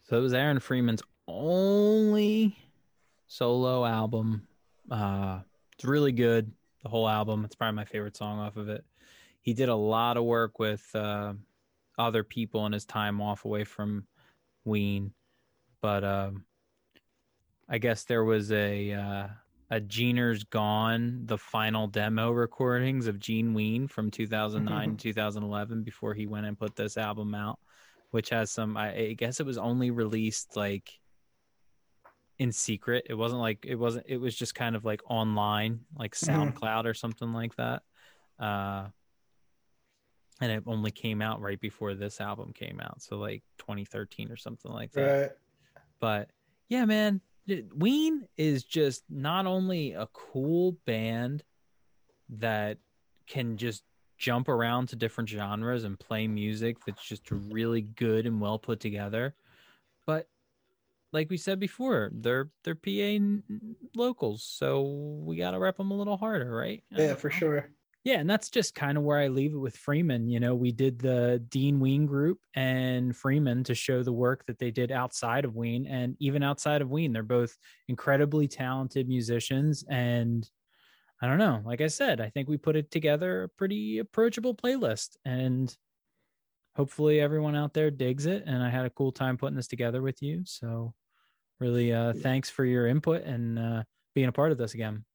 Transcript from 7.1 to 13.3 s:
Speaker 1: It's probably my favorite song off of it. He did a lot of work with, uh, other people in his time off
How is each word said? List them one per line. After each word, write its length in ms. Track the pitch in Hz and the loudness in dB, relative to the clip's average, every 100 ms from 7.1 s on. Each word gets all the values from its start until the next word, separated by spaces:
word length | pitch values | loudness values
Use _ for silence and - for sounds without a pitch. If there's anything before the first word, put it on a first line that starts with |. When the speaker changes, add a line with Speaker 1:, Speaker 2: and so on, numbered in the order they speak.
| 107 107 107 | 2 0 -2
Speaker 1:
It's 120 | 107 - | -4 -4
probably 200 | 113 107 | -2 -2
my 80 | 104 | -6
favorite 300 | 107 104 - | -6 -8 -8
song 240 | 104 107 | -8 -6
off 160 | 104 104 | -8 -8
of 120 | 104 | -8
it. 160 | 107 - _ - - - _ | -8 -12 _ -20 -20 -20 _
He 120 | - | -4
did 160 | 113 131 | 0 2
a 60 | 113 | 2
lot 420 | 107 113 117 120 | 2 2 2 2
of 60 | |
work 360 | 117 117 113 - | 2 2 2 0
with, 280 | 110 104 - 110 | -2 -2 -6 -6
uh, 380 | 104 104 104 104 104 _ _ _ _ - | -4 -4 -6 -10 -14 _ _ _ _ -4
other 260 | 117 110 | 0 0
people 420 | 107 - 110 110 107 | -2 -4 -4 -2 -2
in 60 | |
his 120 | 107 - | -4 -4
time 360 | 110 104 101 | -2 -2 -2
off 240 | 104 | -4